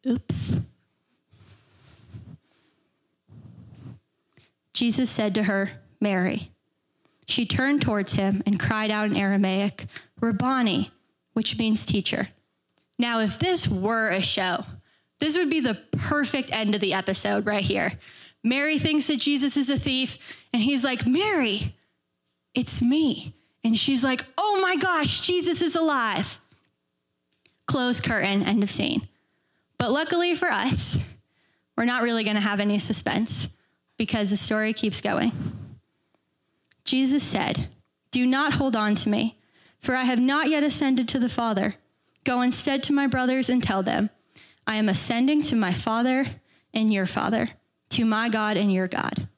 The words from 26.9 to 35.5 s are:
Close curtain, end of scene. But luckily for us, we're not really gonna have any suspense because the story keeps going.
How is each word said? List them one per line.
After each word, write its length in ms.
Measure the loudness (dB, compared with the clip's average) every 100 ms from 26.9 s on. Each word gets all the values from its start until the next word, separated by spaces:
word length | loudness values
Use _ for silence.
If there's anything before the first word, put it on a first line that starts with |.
| _ _ _ _ _ _ _ -4
Close 340 | 0 0 0
curtain, 420 | 0 0 0 0
end 200 | 2 2
of 60 | 0
scene. 360 | 0 0 -2 -6 _ _ _ _ _ _ _
But 140 | 0
luckily 440 | 0 0 0 0 0
for 160 | 0
us, 460 | 0 0 0 0 -2 -4 -12 _ _ _ _ _ -2
we're 100 | 0
not 180 | 0
really 200 | 0 0
gonna 180 | 0 0
have 180 | 0 0
any 200 | 0 0
suspense 720 | 0 -2 0 -2 0 -2 -4 -8 _ _ _ _
because 320 | -4 0 0
the 80 | 0
story 340 | 0 0 0
keeps 300 | 0 -2 -2
going. 300 | -2 0 0 -2 -8